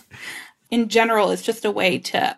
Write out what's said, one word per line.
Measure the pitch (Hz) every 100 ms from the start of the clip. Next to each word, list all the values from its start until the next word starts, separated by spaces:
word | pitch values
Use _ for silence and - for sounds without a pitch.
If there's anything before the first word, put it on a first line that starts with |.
| - - -
<laughs> | - - _ _
in | 233 226
general, | 220 226 220 190
it's | 185
just | - 226
a | 214
way | 202 185 175
to | - - -